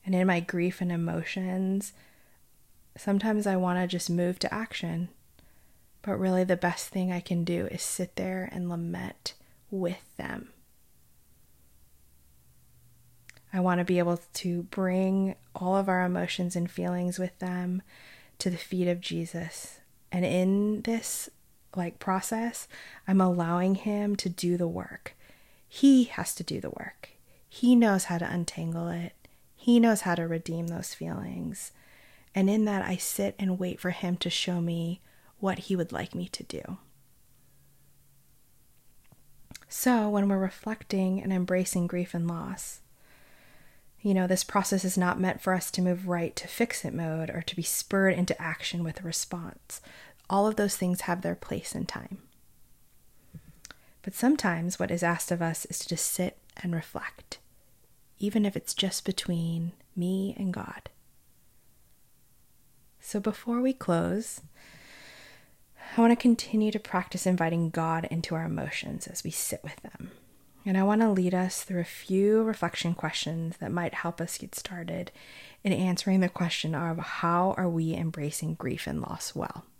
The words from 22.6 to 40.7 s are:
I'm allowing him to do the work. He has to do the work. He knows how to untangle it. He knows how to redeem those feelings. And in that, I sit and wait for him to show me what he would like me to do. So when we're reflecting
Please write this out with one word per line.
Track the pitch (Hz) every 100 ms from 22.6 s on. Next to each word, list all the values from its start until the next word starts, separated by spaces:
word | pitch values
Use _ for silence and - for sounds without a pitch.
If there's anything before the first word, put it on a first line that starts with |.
| - - - - -
I'm | 190
allowing | 185 175 165 175 185 196
him | 214 208 208 202
to | 185
do | 175 175 175
the | 170
work. | 175 185 - - - - - - - -
He | - 277 262 240
has | - 175 -
to |
do | 175 -
the | -
work. | - - - - - - - _
He | - 247 247
knows | 226 190 -
how | 170
to | 170
untangle | 175 170 - 165 165 170
it. | 170 175 - - - _ _
He | - 240
knows | 226 208
how | 185 170
to | 165
redeem | 165 170 165 170
those | 170 180 -
feelings. | 165 165 - - 165 - - - - - - - -
And | 196 190
in | 214 208
that, | 196
I | - 185
sit | - - 196 -
and | 190 185
wait | 185 -
for | 180
him | 180 180 175
to | 175
show | - - 180
me | 170 170 165 180 - - - -
what | 196 185
he | - 185
would | 170
like | - 170 180
me | 180
to | -
do. | - - - 190 - - _ - - - - - - - - - - - _ - - - - _ - - - - - - - - -
So | - 254 233 214
when | 208 196
we're | 190
reflecting | 190 - -